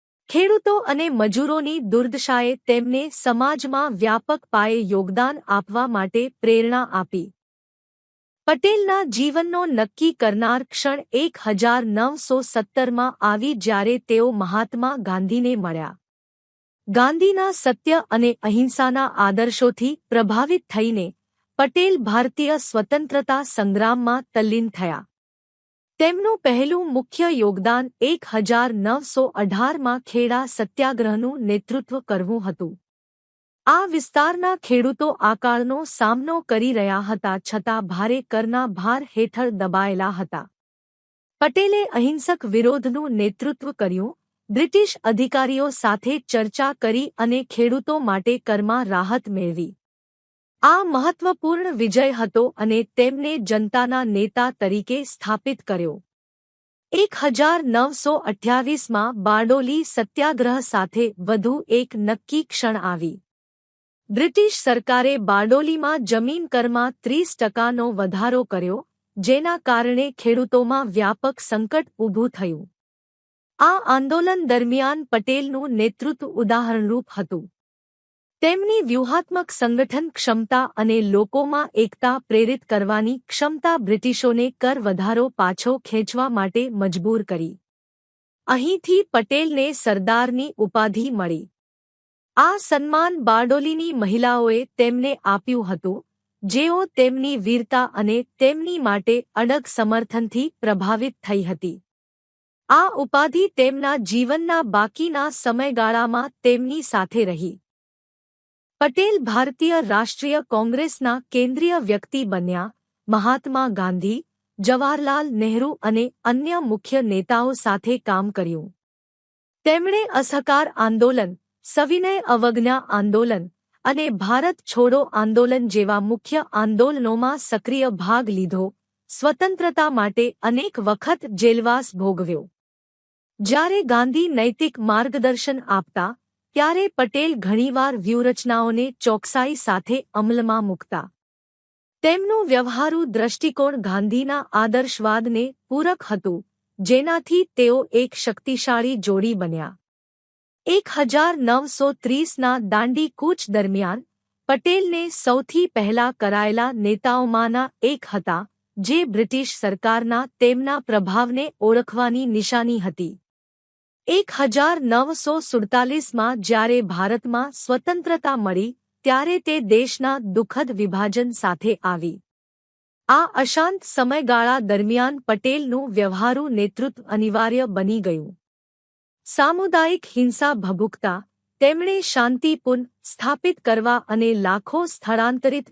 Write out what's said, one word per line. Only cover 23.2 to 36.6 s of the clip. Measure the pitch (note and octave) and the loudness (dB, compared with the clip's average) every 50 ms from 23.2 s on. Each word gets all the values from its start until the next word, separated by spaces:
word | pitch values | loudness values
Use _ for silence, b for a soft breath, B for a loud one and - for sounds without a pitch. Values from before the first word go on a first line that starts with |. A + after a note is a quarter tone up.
| - - C4+ C4+ C#4+ | 0 0 -2 -2 -2
સંગ્રામમાં | - - - G3+ G3+ G3 G#3 G#3+ A3+ A#3+ B3 A#3+ A#3 A#3+ C4 B3+ _ - | -4 -4 -2 0 0 2 2 2 2 2 2 0 0 0 -2 -4 _ -2
તલ્લીન | A3 A3 A3 G#3+ A#3 A3+ A3+ | 0 0 2 2 0 -2 -2
થયા. | - - F#3 E3+ D#3 - - - _ _ _ _ _ _ _ _ _ _ _ _ _ _ _ _ _ - | -4 -4 -4 -4 -6 -6 -10 -16 _ _ _ _ _ _ _ _ _ _ _ _ _ _ _ _ _ 0
તેમનું | D#4+ E4 F4 F4+ G4+ G#4+ A4+ G4 | 2 2 2 2 0 0 0 0
પહેલું | - C4+ A#3+ A#3+ C4+ D4 E4+ F4+ F4+ E4 C4 | 2 2 2 2 2 0 0 -2 -2 -2 -2
મુખ્ય | B3+ B3+ - - - E4+ E4+ | -4 -4 -4 -2 -2 0 0
યોગદાન | E4 B3+ G#3+ G#3 G3 F#3+ F#3 A#3 A#3 B3 C4 B3+ - - | 2 2 2 0 0 0 0 0 0 0 -2 -4 -4 -2
એક | A#3 C4+ E4 - - - - | -2 0 0 -2 -4 -4 -4
હજાર | A3 G#3+ F#3 A#3 A#3 A#3+ B3+ A#3 | -2 0 2 2 2 2 0 0
નવસો | G#3 G3 G#3 A#3 C#4+ D4 - - C4 C4 | -2 -2 0 -2 -2 -4 -4 -2 0 0
અઢારમાં | C4 - G3 G#3 G3 F#3+ G3 A#3+ C4 D#4+ D#4+ C4+ B3 A#3+ B3+ | 0 0 -2 -2 0 0 0 0 0 -2 -2 -2 -2 -4 -4
ખેડા | B3+ - - A#3+ A#3+ A#3+ A#3+ B3 C4 | -6 -4 -2 0 0 0 0 -2 -2
સત્યાગ્રહનું | B3 - - A3 F#3+ _ - C4+ C4 C4+ A#3 A#3 A3 G#3 G#3+ A#3 B3+ C#4 C#4+ | -4 -6 -6 -6 -6 _ -2 0 0 0 0 0 0 0 -2 -2 -4 -4 -4
નેતૃત્વ | A#3 G3+ G#3 G#3 - - B3 C4+ A3+ - B3 C4+ | -2 -2 -2 -2 -2 -4 -6 -6 -6 -6 -8 -8
કરવું | - - G#3 F#3 F#3 F3 A3+ A#3 | -6 -4 -4 -4 -2 -2 -4 -4
હતું. | F#3+ F#3+ E3 - F3+ D#3+ E3+ F3 _ _ _ _ _ _ _ _ _ _ _ _ _ _ _ _ _ | -4 -6 -6 -6 -8 -10 -10 -12 _ _ _ _ _ _ _ _ _ _ _ _ _ _ _ _ _
આ | C4+ D4+ F4 G4 | 4 4 4 4
વિસ્તારના | F#4 D#4+ D#4+ B3+ - - D4 D4 D#4+ F4+ F4+ F4+ F#4 F#4 | 0 -2 -4 -4 -2 0 2 2 2 2 0 0 -2 -2
ખેડૂતો | F#4 - - B3 B3 A#3 C4 C4+ - D4+ D#4 | -2 -2 0 2 2 2 2 0 0 0 -2
આકાળનો | - - - G#3+ A3 - - B3 A#3+ A#3+ B3 B3 C4 D4 D#4+ | 0 2 2 0 2 2 0 0 0 0 0 -2 -4 -4 -6
સામનો | - - - A#3 G#3+ A#3 B3+ C4 D#4 E4 E4+ | -8 -4 0 0 0 0 0 -2 -4 -4 -4
કરી | D#4+ - A#3+ A3 | -2 -2 0 0